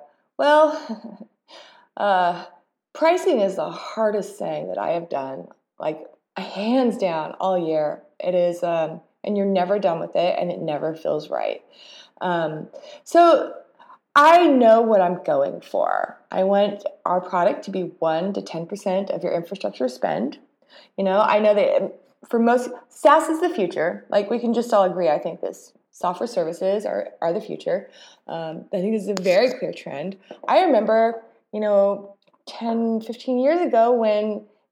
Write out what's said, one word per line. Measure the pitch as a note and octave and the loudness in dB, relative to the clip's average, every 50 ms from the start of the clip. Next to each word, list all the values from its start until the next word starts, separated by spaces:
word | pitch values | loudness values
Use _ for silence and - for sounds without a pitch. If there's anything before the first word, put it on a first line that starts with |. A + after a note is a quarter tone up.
| - _ _ _ _ _ _ | -20 _ _ _ _ _ _
Well, | - C#4 D4 D4+ D4+ D#4 D4 D#4 D4+ - - A3+ - - G#3+ G3 - G#3+ - _ _ _ _ - | 0 2 4 6 6 6 4 2 -4 -8 -10 -12 -12 -12 -18 -18 -20 -20 -20 _ _ _ _ -20
<laughs> | - - - - - _ _ _ | -20 -20 -20 -20 -20 _ _ _
uh, | - G3+ G3+ F#3+ F3+ F3+ F3 E3+ E3+ - - - _ _ _ _ _ _ _ _ | -2 0 2 2 4 2 0 0 -4 -10 -16 -20 _ _ _ _ _ _ _ _
pricing | - D4+ D#4+ F4 F4+ - G4 D4+ A3+ | 0 2 2 2 2 2 0 2 2
is | G3 F#3+ F#3 | 2 0 0
the | F3 D#3 E3+ | -4 -6 -8
hardest | E3 - - - - A3+ A3 G#3+ G#3 G#3 F#3+ - - | -8 -12 -14 -10 -4 -2 -2 0 0 -2 -6 -6 -10
thing | - F3 E3 D#3 D3+ D#3 F3+ | -10 -8 -6 -6 -6 -6 -6
that | - | -6
I | G2 - - | -4 -2 -2
have | E3 E3+ E3+ E3+ | -2 -4 -4 -6
done, | - C#3 C3+ C3+ C3+ - - - - _ _ _ _ _ | -6 -6 -6 -8 -10 -12 -14 -18 -20 _ _ _ _ _
like, | F3+ D#3 D#3 - - - - _ _ _ _ | -8 -8 -8 -8 -14 -20 -20 _ _ _ _
hands | F#3+ G3 G3+ - F#3+ G#3 A3+ B3 C4+ B3+ A#3 G3 | -12 -12 -10 -8 -6 -4 0 0 2 2 0 0
down | A#3 G3+ F3+ E3 D#3 D#3 D#3+ - - | -2 -2 -2 -2 -4 -6 -8 -8 -4
all | F3+ F#3+ F#3+ | -2 -2 0
year. | F3+ E3+ D#3+ D#3+ D#3 D3+ D3 - - - _ _ _ | 0 -2 -2 -2 -2 -2 -2 -4 -8 -14 _ _ _
It | - F3+ F3+ | -2 0 2
is, | F3+ F3 F3 E3+ F3 F3+ | 2 2 0 0 -2 -4
um, | E3+ E3+ E3 D#3+ D#3 F3+ E3+ - _ _ _ - | -2 -2 -2 -2 -4 -6 -12 -18 _ _ _ -6
and | - G#3 | -4 -2
you're | G3+ G3 | 0 0
never | G3 G3 F3+ F3+ F3+ G3+ G#3 | 2 2 2 2 2 0 0
done | F#3+ F3+ E3 E3 | 2 0 0 -2
with | E3+ E3+ - | -6 -4 -2
it, | - E3+ F3+ - - | 0 0 0 0 -2
and | - F3 | -2 -4
it | - - | -6 -6
never | E3 D#3+ D3 C#3 - D#3+ D#3+ | -4 -4 -4 -4 -4 -6 -6
feels | D#3+ - D#3 D3+ D3+ D3+ - | -4 -4 -2 -2 -2 -4 -6
right. | D3 A#1+ G#1+ G#1 - - - _ _ - - - - - - _ _ _ | -6 -4 -4 -4 -6 -8 -12 _ _ -20 -20 -20 -20 -20 -20 _ _ _
Um, | - F3+ F3 E3+ E3 D#3 D#3 D#3 - - - - - - - - _ | -4 -4 -2 -2 -2 -4 -4 -8 -12 -14 -16 -20 -20 -20 -20 -20 _
so | - - E4+ F4 E4+ D4+ - - - - - - _ _ _ - - - _ _ _ _ | 2 6 6 8 8 6 4 2 -4 -10 -16 -20 _ _ _ -20 -20 -20 _ _ _ _
I | C#4+ D4 D#4+ E4+ F4 F4+ | 6 8 8 8 8 8
know | D#4 C#4 B3+ A#3+ A3+ A3 A3+ | 6 6 6 8 8 8 8
what | A#3 A3 A3 F#3+ | 6 4 4 4
I'm | F3+ F3 F3+ F3 F3+ | 4 2 0 -2 -2
going | - D3 C#3 C#3 - - - | 0 0 0 0 -2 -4 -10
for. | - - - F#2+ - G1+ G1+ G1+ G1+ - - - _ _ | -12 -6 -2 0 0 0 0 -2 -4 -6 -8 -18 _ _
I | - - F#3+ | -2 0 2
want | F#3+ G3+ G3+ G#3 G#3 G3+ G3+ - - - _ _ | 2 4 2 2 0 -2 -6 -8 -10 -10 _ _
our | F3+ F3+ F#3 | -2 -2 -2
product | F3+ - G3 F3+ F3 G#3 G3+ - - | -2 -2 -2 0 2 2 0 -2 -8
to | G3+ | -8
be | G3 F#3+ F3+ E3+ - _ | -6 -6 -6 -6 -6 _
one | E3 E3 D#3+ E3 F3+ G3+ G3 | -2 -2 0 0 -2 -4 -4
to | G3 | -6
ten | F#3+ - - E3 E3+ | -8 -8 -10 -10 -8
percent | E3+ G#3 G3+ - G3 F#3 G3 G3 F#3+ | -8 -10 -8 -4 -2 -2 -2 -2 -4
of | - E3 F#3 | -6 -4 -4
your | - - | -4 -4
infrastructure | E3+ E3+ - G3+ - - - - - B3+ B3 | -4 -6 -8 -10 -8 -8 -8 -4 -4 -4 -4
spend. | - - - F2+ D2+ F2 A2+ C#3 - - _ _ _ _ _ _ - - - _ _ | -4 -4 -4 -4 -2 -2 -4 -6 -8 -12 _ _ _ _ _ _ -20 -20 -20 _ _
You | - G3 | -4 -2
know, | F#3+ F#3 G3+ | 0 2 2
I | G#3+ - G#3 G#3+ | 2 4 2 4
know | G#3+ G#3+ G#3 | 4 4 4
that, | G#3 F3 C3+ - - | 4 4 2 2 0
um, | G3 - - - _ _ _ _ - - | 0 -2 -8 -14 _ _ _ _ -8 -2
for | - A#3 | 0 2
most, | A#3 A#3 A#3+ B3 B3 - - - - | 4 4 4 2 0 -4 -10 -14 -18
SaaS | _ _ - - - D4 D#4+ D#4+ | _ _ 2 4 6 6 6 4
is | - D#4+ D#4+ | 0 -2 -2
the | F4+ E4+ | -2 -2
future. | E4 B3 F#3+ E3+ - - D#3 F3 G3+ G3+ - - | -2 -2 -4 -2 -2 -2 -2 -2 -4 -6 -8 -2
Like, | - G3+ G#3 G3+ | 0 0 0 0
we | A#3 A#3 | -4 -2
can | A#3 A3+ A3+ | -2 -2 -2
just | A#3+ A3+ - A3+ | -2 0 2 2
all | G3+ F#3+ | 4 4
agree, | F#3 - F#3 F3 D#3 | 2 2 0 2 2
I | D3 D#3+ | 2 0
think | - F3 D#3 - | -2 -6 -8 -8
this | - F#2+ - - - - _ _ _ _ | -8 -10 -10 -12 -18 -20 _ _ _ _
software | _ - - F3 F3 - A#3 | _ -6 -4 -4 -4 -4 -8
services | A3+ - F#3+ E3 D#3 - - F#3+ F#3+ G3 - - | -6 -4 -4 -4 -4 -4 -4 -2 -2 -2 -2 -4
are, | - - G2+ - - - - | -4 -4 -4 -6 -8 -8 -4
are | - E3+ F3 | -4 -2 -2
the | G#3+ | -4
future. | - - D2+ - - - F3 G3 G3 - - - - - - _ _ | -6 -8 -12 -8 -4 -4 -4 -4 -6 -10 -20 -20 -20 -20 -20 _ _
Um, | - - E3 E3 D#3+ D#3+ F3+ - - - | -12 -10 -10 -8 -10 -10 -12 -10 -8 -6
I | |
think | F#3 F3+ G#3+ A3 | -4 -2 -2 -2
this | G#3+ F#3 | -2 -2
is | G3+ | -6
a | G3+ F#3+ | -6 -4
very | F3+ F#3+ F3 G3 B3 B3+ | 0 2 2 4 2 2
clear | - - F#3 D#3 - | 0 -4 -8 -8 -10
trend. | - - - - C#3 D#3 F#3+ G3 - _ _ - - - | -12 -14 -12 -12 -10 -10 -10 -12 -14 _ _ -20 -12 -4
I | - - D#4+ | 2 2 2
remember, | F#4+ F4 C4 G#3+ A3 G#3 A3 A3 A3+ A3+ A#3 - - - _ _ _ _ | 4 4 2 2 2 2 2 2 2 0 -2 -6 -14 -20 _ _ _ _
you | - G#3+ | -8 -4
know, | G#3+ G#3 G#3 G3 G3 G3+ G3+ - - - - _ _ _ _ _ _ | -2 2 2 4 4 2 0 -4 -8 -16 -20 _ _ _ _ _ _
ten, | - - - A3+ A#3 A3+ A3+ A#3 A3+ A3+ A3 | -18 -14 -10 -6 -4 -4 -2 -2 -2 -2 -4
fifteen | A3 - A3+ - - C4 B3+ | -6 -8 -12 -10 -6 -4 -2
years | B3 B3+ C#4+ E4 F4 | 0 2 2 2 2
ago | F4+ B3+ A3+ A3+ A3+ A#3+ | 0 0 2 2 4 4
when | B3 A#3 A3+ G#3+ G#3 G#3 G#3+ G#3+ G#3 G#3+ - _ _ _ _ _ | 2 2 2 0 0 0 -2 -2 -6 -8 -10 _ _ _ _ _